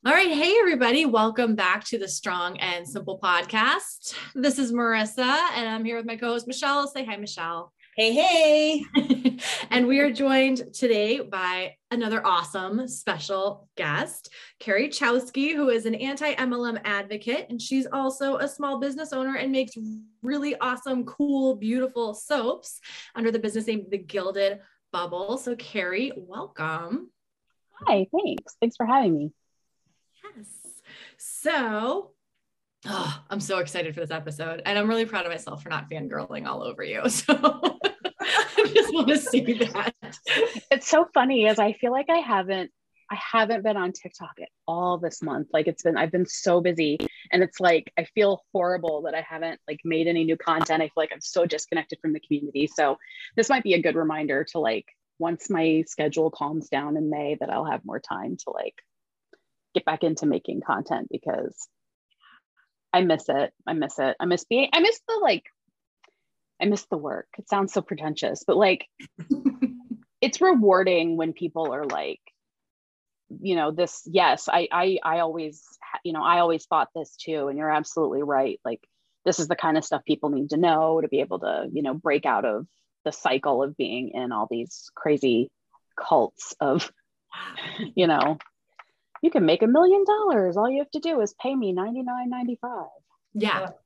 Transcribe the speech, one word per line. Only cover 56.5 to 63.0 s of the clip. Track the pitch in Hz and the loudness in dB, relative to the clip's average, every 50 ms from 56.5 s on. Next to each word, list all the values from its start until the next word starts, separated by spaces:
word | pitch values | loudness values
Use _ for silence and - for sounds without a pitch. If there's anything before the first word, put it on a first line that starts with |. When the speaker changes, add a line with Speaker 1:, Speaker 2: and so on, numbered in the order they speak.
| 156 160 147 - | -4 -6 -6 -2
Speaker 3:
down | - 139 143 147 147 156 | -4 -4 -2 -2 -2 -2
in | 156 151 | -2 -2
May, | 151 147 147 143 151 147 | -2 -2 -2 -4 -4 -4
that | - - | -4 -4
I'll | - - 156 156 | -2 -4 -2 -2
have | 139 - 170 | -4 -4 -6
more | 196 - 110 | -8 -10 -10
time | - - - - - - 185 - - | -8 -8 -8 -8 -6 -8 -8 -8 -10
to, | - | -8
like, | - - - - - - _ _ _ _ _ _ _ _ _ _ - _ _ _ _ _ _ _ _ | -8 -6 -8 -8 -10 -12 _ _ _ _ _ _ _ _ _ _ -20 _ _ _ _ _ _ _ _
get | 180 - | -2 0
back | - 156 156 - | 0 -2 0 0
into | 165 160 - - | 0 0 0 0
making | 151 - 85 _ - - - | 0 0 0 _ -6 -8 -8
content, | - - - - - - - - - - | -4 -2 -4 -4 -2 -4 -4 -6 -4 -6
because | - - _ - - - - - - - - _ _ _ _ _ _ _ _ _ _ _ _ - - _ _ _ _ _ _ _ _ _ _ _ | -10 -8 _ -4 -4 -4 -4 -8 -10 -12 -20 _ _ _ _ _ _ _ _ _ _ _ _ -20 -20 _ _ _ _ _ _ _ _ _ _ _
I | - 180 | 2 2